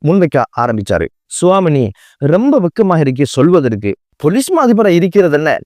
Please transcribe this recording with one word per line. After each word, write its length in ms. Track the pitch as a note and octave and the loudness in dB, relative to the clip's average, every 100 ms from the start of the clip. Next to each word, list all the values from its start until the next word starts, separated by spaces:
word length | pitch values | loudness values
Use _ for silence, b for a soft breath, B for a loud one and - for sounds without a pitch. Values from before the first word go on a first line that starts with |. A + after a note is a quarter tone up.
முன்வைக்க 360 | D3 F#3+ E3+ C3+ - - | -2 0 0 0 -4 -4
ஆரம்பிச்சாரு. 480 | A#2+ A2 G2 F2+ D#2 _ _ | -4 -4 -2 -2 -4 _ _
"சுவாமினி, 520 | - F3 F#3+ F3+ D3 A2 - b b | -2 0 2 0 0 -2 -6 b b
ரொம்ப 320 | C#3+ F3 C4 C#4 | 0 0 2 0
வெக்கமாக 400 | F3 - G3 E3 | 0 0 0 0
இருக்கி 240 | C#3+ B2+ C#3 | 0 -2 -2
சொல்வதற்கு, 640 | - D3 F3+ C3 G#2+ G#2 - _ _ | 0 2 2 0 -2 -6 -8 _ _
போலீஸ் 320 | D3+ G#3+ C4+ | -2 -2 -2
மா 80 | E4+ | 0
அதிபரா 280 | B3+ A3 G#3 | 2 2 2
இருக்கிறது 460 | E3+ F#3 G3+ F3+ C#3+ | 2 0 2 2 2
என்ன, 140 | D3+ A#2 | -2 -4